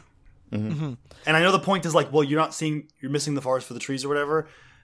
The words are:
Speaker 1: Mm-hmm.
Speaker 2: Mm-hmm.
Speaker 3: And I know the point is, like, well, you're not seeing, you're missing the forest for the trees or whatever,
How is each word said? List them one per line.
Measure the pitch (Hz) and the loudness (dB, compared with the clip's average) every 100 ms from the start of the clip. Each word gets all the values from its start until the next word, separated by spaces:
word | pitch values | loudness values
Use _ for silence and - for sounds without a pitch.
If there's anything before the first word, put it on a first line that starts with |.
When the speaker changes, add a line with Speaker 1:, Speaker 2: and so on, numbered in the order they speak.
| - _ - - _ | -20 _ -20 -20 _
Speaker 1:
Mm-hmm. | 107 107 | -6 -4
Speaker 2:
Mm-hmm. | 151 147 123 - - - | -4 -6 -8 -16 -6 2
Speaker 3:
And | 160 | 4
I | |
know | 180 | 4
the | 190 | 4
point | 185 196 165 | 2 0 2
is, | |
like, | 156 143 | 2 2
well, | 147 | 2
you're | 143 151 | 2 2
not | 156 | 0
seeing, | - 156 151 - _ | -2 -4 -4 -8 _
you're | 131 | -6
missing | 143 147 | -4 -2
the | 139 | -2
forest | 123 131 120 | 0 -2 -2
for | |
the | 120 | -10
trees | - 135 | -6 -4
or | 139 | -2
whatever, | 143 143 156 151 - - _ | -2 0 -2 -2 -10 -20 _